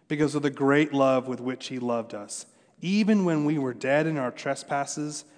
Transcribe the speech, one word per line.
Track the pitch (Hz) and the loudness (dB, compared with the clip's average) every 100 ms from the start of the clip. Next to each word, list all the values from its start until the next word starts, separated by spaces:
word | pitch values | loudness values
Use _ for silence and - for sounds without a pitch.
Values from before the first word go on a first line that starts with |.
| - | -6
because | 151 151 | 0 0
of | 147 | 0
the | 143 | -2
great | 135 139 143 151 | 0 4 4 4
love | 139 135 131 127 | 4 4 4 0
with | 120 | -4
which | 123 127 - | -6 -8 -8
he | 131 | -6
loved | 120 117 110 | -2 -2 -4
us, | 107 104 - - _ _ _ | -10 -12 -14 -16 _ _ _
even | 165 208 214 214 | 0 2 4 4
when | 180 156 | 4 2
we | 147 156 | 2 0
were | 131 | -2
dead | 113 131 143 160 | -2 2 2 2
in | 156 | -2
our | 123 | -4
trespasses, | - 147 135 - 143 139 - 151 147 - | -4 -4 -4 -4 -4 -4 -6 -8 -8 -14